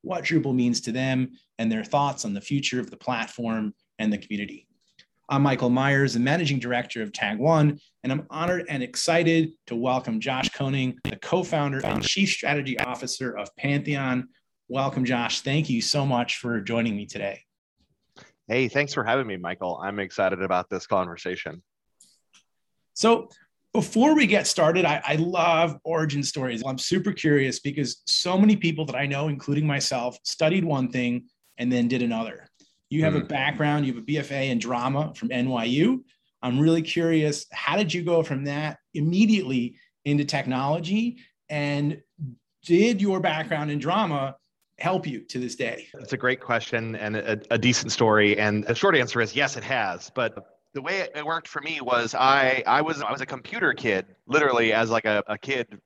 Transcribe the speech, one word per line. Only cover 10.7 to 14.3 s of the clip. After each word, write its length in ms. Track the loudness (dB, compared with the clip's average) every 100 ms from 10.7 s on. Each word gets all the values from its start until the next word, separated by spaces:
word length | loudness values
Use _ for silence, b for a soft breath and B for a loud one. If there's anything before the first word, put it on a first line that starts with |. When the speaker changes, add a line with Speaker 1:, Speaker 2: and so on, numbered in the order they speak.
| 0 -2 -4
Speaker 1:
the 120 | -10 -10
co-founder 680 | -2 -2 0 0 0 -2
and 200 | -2 -2
chief 260 | -2 0 0
strategy 500 | 0 -2 -2 -2 -4
officer 560 | -4 -4 -8 -6 -6 -8
of 140 | -10 -6
Pantheon. 760 | -2 -2 -2 -4 -2 -2 -4